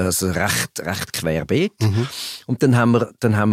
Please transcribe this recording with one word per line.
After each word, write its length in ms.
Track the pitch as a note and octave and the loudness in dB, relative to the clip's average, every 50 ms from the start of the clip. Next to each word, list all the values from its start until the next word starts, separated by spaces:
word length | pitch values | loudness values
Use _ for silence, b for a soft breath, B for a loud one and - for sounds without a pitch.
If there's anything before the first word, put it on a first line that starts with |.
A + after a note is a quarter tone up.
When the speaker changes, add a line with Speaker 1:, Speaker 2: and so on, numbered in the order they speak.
| F#2 | 2
Speaker 1:
also 220 | F#2 E2+ - F#2+ F#2 | 0 0 -2 -2 -2
recht, 480 | E2+ E2 F#2 G#2 - - - - - - | 0 0 0 0 0 -2 -4 -6 -8 -8
recht 320 | - E2 F#2+ G2 - - - | -8 -6 -6 -6 -8 -8 -8
querbeet. 600 | - - E2 D#2+ D#2+ C2+ - G2 C3+ F#3 G#3+ - - | -6 -4 -2 -2 -2 -2 0 0 0 0 -2 -2 0
Speaker 2:
Mhm. 260 | A2+ G#2+ G2 G#2+ B2 C#3 B B B B B B B B | 0 0 2 0 -2 -4 B B B B B B B B
Speaker 1:
Und 160 | B2+ - D#3 | -2 0 2
dann 120 | C3+ A#2+ | 4 4
haben 160 | A#2+ A#2 A#2 | 4 4 4
wir, 200 | A#2 A#2 A2+ - - - | 4 2 2 -2 -4 -2
dann 160 | - A#2 G#2+ G#2 | 0 0 2 2
haben 140 | G#2 G#2+ | 2 2